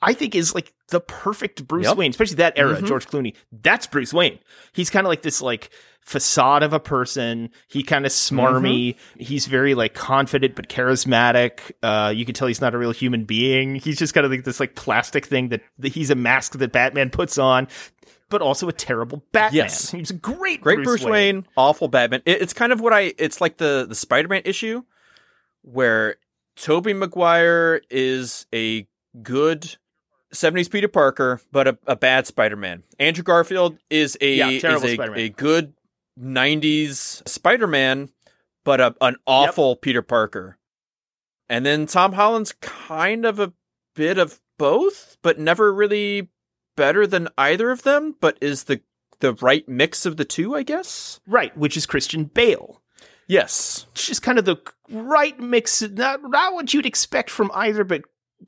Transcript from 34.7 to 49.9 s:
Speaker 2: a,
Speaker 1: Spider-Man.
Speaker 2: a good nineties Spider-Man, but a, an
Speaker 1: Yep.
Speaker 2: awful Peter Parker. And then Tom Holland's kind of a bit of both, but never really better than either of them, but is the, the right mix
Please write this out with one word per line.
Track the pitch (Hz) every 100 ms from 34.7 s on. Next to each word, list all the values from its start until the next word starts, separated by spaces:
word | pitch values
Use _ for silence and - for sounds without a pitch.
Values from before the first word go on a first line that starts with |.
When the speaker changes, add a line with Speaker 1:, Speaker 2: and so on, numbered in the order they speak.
| 156 127
Speaker 2:
a, |
Speaker 1:
Spider-Man. | 117 113 107
Speaker 2:
a | 113
good | 101 143 165 151 _ _ _ _ -
nineties | 127 127 135 151 151 151 151 135 - - -
Spider-Man, | - 170 240 208 143 131 135 139 _ _ _ _ _
but | - 135
a, | 123 117
an | 131
Speaker 1:
Yep. | 123 -
Speaker 2:
awful | 131 147 175 135 120
Peter | 143 127
Parker. | - 120 107 101 95 - _ _ _ _ _ _ _ _ _
And | 120 139
then | 151 151
Tom | 185 190
Holland's | 185 208 226 208 -
kind | - - - 160 180 226 226
of | 208
a | 196 - _ _ _
bit | - 156 190
of | 160 - _ -
both, | 143 202 381 - - _
but | 170 160
never | 156 175 214
really | 196 208 208 202 202 185 _ _ _ _ -
better | 139 180 202
than | 185 170 -
either | 135 180 233
of | 254
them, | 269 285 311 -
but | 160 -
is | 143 139
the, | - 135 - _ _ _
the | 135
right | 110 127 151 147
mix | 123 160